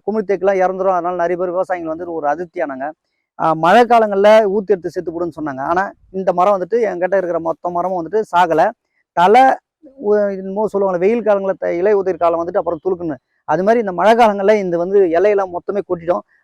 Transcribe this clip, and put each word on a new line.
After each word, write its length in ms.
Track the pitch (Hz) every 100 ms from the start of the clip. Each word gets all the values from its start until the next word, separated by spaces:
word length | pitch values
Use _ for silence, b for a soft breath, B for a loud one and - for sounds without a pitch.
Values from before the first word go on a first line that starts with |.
குமிழ் 260 | - 214 190
தேக்குலாம் 320 | 190 196 190
இறந்துரும். 360 | 185 190 185 180
அதனால 180 | 170
நிறைய 220 | 180 170 175
பேர் 140 | 180
விவசாயிகள் 420 | 175 180 180 160 160
வந்து 160 | 175
ஒரு 140 | 165 147
அதிருப்தியானாங்க. 580 | 151 180 175 151 131 143 156 _ _ _ -
அ, 160 | 160
மழை 280 | 160 165 214
காலங்கள்ல 460 | 233 233 214 196 208 220 214
ஊத்தி 260 | 196 190
எடுத்து 180 | 196 170
செத்து 200 | 185 170
போடுன்னு 260 | 165 175 160
சொன்னாங்க. 240 | 151 131
ஆனா, 220 | 143 170 202 - _
இந்த 200 | 190 190
மரம் 220 | 175 185
வந்துட்டு 220 | 202 175 233
என்கிட்ட 340 | 214 180 180 196
இருக்கிற 220 | 175 170
மொத்த 300 | 165 160 175
மரமும் 280 | 175 175 185
வந்துட்டு 220 | 160 208 214
சாகல. 320 | 175 175 156 190 - _ _ _ -
தலை, 260 | 180 233 262 - _ _ 294 269
உ-, 320 | 208 208 202
என்னமோ 360 | 190 190 190 214
சொல்லுவாங்கல்ல, 320 | 196 196 175
வெயில் 240 | 190 233
காலங்கள்ல 320 | 214 202 190 185
த-, 140 | 180
இலை 220 | 170 190
உதிர் 220 | 202 185 165
காலம் 240 | 170 170
வந்துட்டு 160 | 170 190
அப்புறம் 240 | 170 165
துளுக்குன்னு, 360 | 185 185 170 135 _ _ -
அது 140 | 156
மாதிரி 180 | 196 240
இந்த 120 | 202
மழை 200 | 175 196
காலங்கள்ல 400 | 226 226 202 196
இந்த 220 | 214 190 170
வந்து 220 | 175 202 185
இலையெல்லாம் 460 | 165 208 202 190
மொத்தமே 280 | 175 - 202 -
கொட்டிடும். 360 | 180 165 180 - _